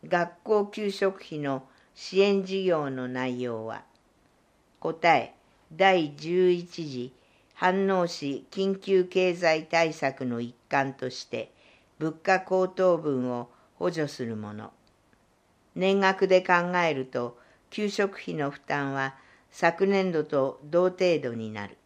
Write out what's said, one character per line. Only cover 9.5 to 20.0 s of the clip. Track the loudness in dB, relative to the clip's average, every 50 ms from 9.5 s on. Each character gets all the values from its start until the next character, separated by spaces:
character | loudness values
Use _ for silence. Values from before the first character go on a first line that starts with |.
| 2 2 -2
対 | -2 0 2 2 2 0
策 | -2 -4 -4 -4 -2 -6
の | -6 -4 -4
一 | -6 -8 -10 _ _ _
環 | -2 0 0 -2 -4
と | -8 -8 -8
し | -8 -10 -14
て、 | _ -8 -8 -8 -10 _ _ _ _ _ _ _ _ _ _
物 | -6 -6 -6 -6 _
価 | 0 0 0
高 | 2 0 0 0 0
騰 | 0 0 2 4 4 4 2
分 | 0 -2 -2 -2 -2 -4
を | -4 -6 -8 -10 _ _ _ _ _
補 | _ -4 -4 -2
助 | -2 -4 -6
す | -4 -8 -8
る | -8 -6
も | -8 -8 -10 -12
の。 | -12 -14 -16 _ _ _ _ _ _ _ _ _ _ _ _ _ _ _ _ _ _ _ _ _
年 | 0 2 2 4 4
額 | 4 2 2 2 2
で | 4 4 4 6
考 | 4 2 2 2 2 0 0 2
え | 2 0
る | -2 -4
と、 | -6 -4 -6 -6 -6 -8 -14 -20 _ _ _ _ _
給 | -8 -4 -4 -4
食 | 0 0 -2 -2 -2 -8
費 | -10 -8 -6
の | -4 -4 -4
負 | -6 -8
担 | _ -6 -4 -4 -2 -4 -4
は | -4 -4 -4 -6 -10 -20 _ _ _ _ _
昨 | _ 0 0 0 2 2 0
年 | 2 2 2